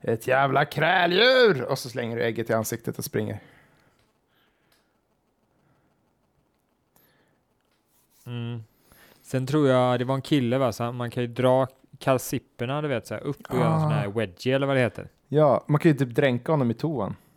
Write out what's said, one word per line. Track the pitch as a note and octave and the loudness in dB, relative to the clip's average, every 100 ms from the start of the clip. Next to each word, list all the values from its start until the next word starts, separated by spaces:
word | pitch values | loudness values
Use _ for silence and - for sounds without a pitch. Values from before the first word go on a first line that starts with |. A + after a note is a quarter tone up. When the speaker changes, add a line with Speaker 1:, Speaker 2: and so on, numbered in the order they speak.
Speaker 1:
"Ett | - A2+ - | -4 -4 0
jävla | B2+ C#3 C3+ | 2 2 2
kräldjur!" | D3 - D3+ F#3 F3 F3 A#3+ C4 A#3+ D3+ | 0 0 0 2 2 4 4 6 4 4
Och | A#2 C#3 | -2 -6
så | B2+ | -6
slänger | A#2+ A#2 A#2 | -6 -6 -2
du | |
ägget | A#2 A2+ A2+ | -2 -2 -2
i | |
ansiktet | A2+ A2 A#2 - A#2 | -2 -2 -6 -8 -10
och | |
springer. | A#2 A2+ G#2+ G#2+ - _ _ _ _ _ _ _ _ _ _ _ _ _ _ _ _ _ _ _ _ _ _ _ _ _ _ _ _ _ _ _ _ _ _ _ _ _ _ _ _ _ _ _ _ _ _ _ - | -6 -6 -6 -8 -14 _ _ _ _ _ _ _ _ _ _ _ _ _ _ _ _ _ _ _ _ _ _ _ _ _ _ _ _ _ _ _ _ _ _ _ _ _ _ _ _ _ _ _ _ _ _ _ -14
Speaker 2:
Mm. | A#2+ A#2 A#2 A2 _ _ _ - _ | -10 -8 -10 -14 _ _ _ -20 _
Sen | - C3 C3 | -6 -4 -2
tror | D3+ C#3+ | 2 4
jag, | B2+ B2+ B2 | 4 2 0
det | |
var | B2 | -2
en | C3+ | -4
kille, | - D3 A#2+ B2+ | 0 0 0 0
va, | C3 | 0
så | G#2 A#2+ | -2 -6
man | B2 A#2+ | -6 -8
kan | A#2+ | -6
ju | B2 | -6
dra | A#2 B2+ C3 C3 - _ - | 0 2 4 2 -6 _ -8
kalsipperna, | - C3 - C3 _ _ A#2+ C#3+ | 0 0 0 -8 _ _ -6 -6
du | D3+ | -4
vet, | B2 - | -6 -6
så | |
här, | - | -10
upp | C#3+ C#3+ - | -8 -10 -4
och | - | 0
göra | D#3+ | 2
en | D#3+ | 2
sån | D#3 | 2
här | - G2+ | 0 -2
Speaker 1:
Ah. | |
Speaker 2:
wedgie, | G2+ G#2+ F2 B2 | -2 -4 -4 -2
eller | C3+ C#3 | 0 2
vad | C3+ | 2
det | |
heter. | A#2+ - F#2 _ _ | 0 -2 -16 _ _
Speaker 1:
Ja, | C#3+ D3+ A#2 - | 2 4 4 2
man | D3 | 2
kan | E3+ | 4
ju | C3+ | 2
typ | C3+ | 0
dränka | A#2 C#3+ B2 B2 | 2 2 0 0
honom | D#3+ B2 | 0 2
i | |
toan. | A2+ D3+ D3 G2 - _ | 0 -4 -4 -4 -6 _